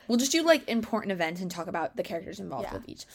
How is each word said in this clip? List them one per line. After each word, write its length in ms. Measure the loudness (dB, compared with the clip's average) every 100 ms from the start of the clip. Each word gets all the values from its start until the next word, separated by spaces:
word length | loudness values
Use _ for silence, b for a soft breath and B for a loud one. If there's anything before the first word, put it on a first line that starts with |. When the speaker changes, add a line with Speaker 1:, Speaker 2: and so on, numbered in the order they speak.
| 0
Speaker 1:
We'll 80 | 2
just 140 | 4
do, 100 | 4
like, 240 | 6 6 6
important 460 | -2 0 -2 -2
events 300 | -2 -2 -2
and 80 | -6
talk 160 | -6 -6
about 300 | -4 -4 -4
the 60 |
characters 380 | -6 -6 -8 -12
involved 280 | -8 -6 -6
Speaker 2:
Yeah. 40 |
Speaker 1:
with 140 | -8 -12
each. 160 | -16 -18